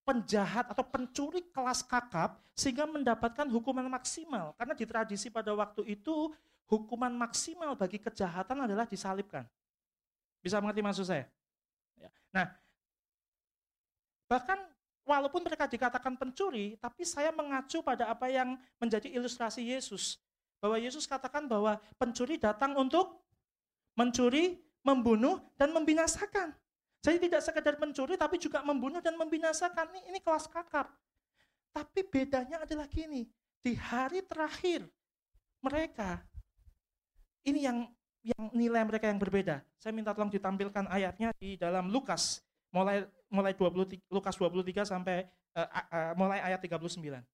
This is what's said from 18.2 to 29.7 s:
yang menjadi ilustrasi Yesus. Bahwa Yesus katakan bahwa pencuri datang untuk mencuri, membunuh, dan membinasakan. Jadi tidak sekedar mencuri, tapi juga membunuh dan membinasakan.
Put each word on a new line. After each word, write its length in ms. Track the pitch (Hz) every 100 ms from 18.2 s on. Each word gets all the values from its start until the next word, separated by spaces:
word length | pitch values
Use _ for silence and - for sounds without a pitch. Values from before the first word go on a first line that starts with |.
| 254
yang 320 | 262 254 254 - _
menjadi 320 | 233 208 269
ilustrasi 560 | 247 240 247 226 233
Yesus. 560 | 233 262 - 196 - - _ _ _ _
Bahwa 160 | 208 226
Yesus 320 | 240 294 -
katakan 400 | 262 254 294 294
bahwa 320 | 214 214 214 - -
pencuri 400 | 247 233 247 320
datang 400 | 214 214 277 285
untuk 480 | 262 330 370 - _ _ _ _ _ _ _ -
mencuri, 640 | 247 240 247 277 359 359 _ _
membunuh, 560 | 269 269 233 220 262 381 - _
dan 160 | 285
membinasakan. 800 | 330 311 311 311 - 403 403 339 - _ _ _ _
Jadi 320 | 294 339 349
tidak 80 | 320
sekedar 400 | 320 311 302 294
mencuri, 400 | 302 269 262 370
tapi 160 | 302 349
juga 240 | 311 294 285
membunuh 320 | 285 254 349
dan 160 | 330 330
membinasakan. 800 | 320 320 320 311 349